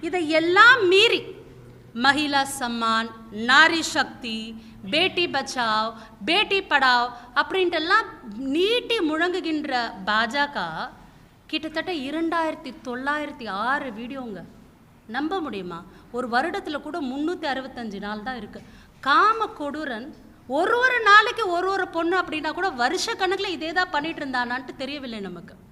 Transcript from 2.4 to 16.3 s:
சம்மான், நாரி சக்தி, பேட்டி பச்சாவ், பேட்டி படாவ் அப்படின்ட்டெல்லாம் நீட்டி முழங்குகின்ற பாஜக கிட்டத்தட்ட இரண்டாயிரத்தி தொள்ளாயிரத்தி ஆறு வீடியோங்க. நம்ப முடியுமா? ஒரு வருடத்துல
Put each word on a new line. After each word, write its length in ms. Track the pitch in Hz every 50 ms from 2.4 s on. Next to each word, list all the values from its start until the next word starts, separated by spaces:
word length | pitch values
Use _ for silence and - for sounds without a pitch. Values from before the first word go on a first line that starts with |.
| 269 269 - -
சம்மான், 520 | 262 240 233 233 233 226 226 220 226 226 - - - - 196
நாரி 480 | 208 226 240 262 285 311 320 330 330
சக்தி, 720 | 302 - - 311 262 247 - - - 240 220 220 220 226 226 220 - - - - - 190
பேட்டி 360 | 196 302 349 381 - - 349 339
பச்சாவ், 680 | 247 269 269 - - 262 240 226 214 214 220 226 226 - - - - - 202
பேட்டி 380 | 202 330 392 427 415 403 392 381
படாவ் 480 | - 311 285 262 262 247 247 240 247 247 - - - -
அப்படின்ட்டெல்லாம் 720 | 277 311 302 359 381 370 349 359 320 311 330 381 440 440 381 339 - - 240 202
நீட்டி 640 | 214 269 269 269 320 359 403 453 494 480 466 466 453
முழங்குகின்ற 920 | 370 302 302 311 339 359 349 370 285 320 320 302 294 294 269 247 233 226 - - 190
பாஜக 520 | 208 208 220 226 226 233 285 285 277 285 226 185 170 160 170 214 254 - - - - - - - - _ - _
கிட்டத்தட்ட 460 | - - 311 302 320 311 330 320 - 370
இரண்டாயிரத்தி 840 | 320 254 269 294 320 339 330 330 339 320 320 302 320 - 277 226 - -
தொள்ளாயிரத்தி 640 | 262 240 247 262 277 294 302 294 285 269 269 247 214
ஆறு 420 | 190 196 214 240 269 294 294 269
வீடியோங்க. 500 | 214 208 233 247 277 269 254 240 202 180 160 - - - - - - _ - - - - _
நம்ப 340 | - 220 247 294 320 381 392
முடியுமா? 420 | 330 285 220 196 185 175 175 165 175 - - - - - -
ஒரு 160 | 240 247
வருடத்துல 520 | 247